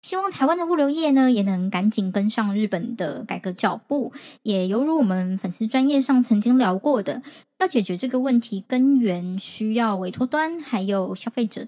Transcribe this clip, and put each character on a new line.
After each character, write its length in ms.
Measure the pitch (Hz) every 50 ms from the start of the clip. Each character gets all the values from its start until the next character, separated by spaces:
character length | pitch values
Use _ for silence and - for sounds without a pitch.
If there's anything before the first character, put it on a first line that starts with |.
| -
希 120 | - 370
望 160 | 370 392 392
台 140 | 370 - 277
湾 120 | 277 339
的 80 | 359 349
物 100 | 330 349
流 140 | 311 285 277
业 220 | 285 320 320 302
呢， 180 | 269 269 262 254
也 120 | 247 214
能 280 | 196 196 190 180 180 190
赶 220 | - 180 185 214
紧 200 | 220 - 196 185
跟 180 | 185 208 196 214
上 260 | - - 220 202 196
日 100 | 208 220
本 300 | 202 - 170 170 - 233
的 300 | - 180 156 - - -
改 120 | - - 180
革 120 | - 196
脚 240 | 180 - - 202 -
步， 380 | 226 _ _ 285 285 233 - - - - - - _ _
也 240 | 220 202 190 185
犹 180 | 185 196 226 277
如 120 | 302 320
我 60 | 320 269
们 340 | 190 185 185 185 185 185
粉 140 | 196 - 185
丝 160 | 180 - 226
专 180 | 220 - 262 262
页 140 | 277 294 277
上 240 | 262 - 269 254 247
曾 160 | - 226 208
经 180 | 208 240 247
聊 200 | 262 254 190 -
过 260 | 190 - 294 285 226 196
的， 180 | - 135 - - - - - _ _ _ _
要 80 | 381
解 140 | 370 - 254
决 160 | 196 - 180
这 100 | 180 -
个 120 | 254 254 254
问 200 | 254 277 254 240
题 240 | 226 - - 190 -
根 320 | _ - 254 262 277 285
源， 400 | 262 233 208 175 175 175 180 185
需 360 | 196 - - - - 220 214 220
要 240 | 240 233 226 202
委 120 | 185 185 180
托 160 | - - 254
端 360 | 254 - 302 311 320 339 339
还 200 | 294 - - 202
有 320 | 190 196 202 196 185 185 190
消 160 | - - 233
费 160 | - - 233
者 200 | 214 - - -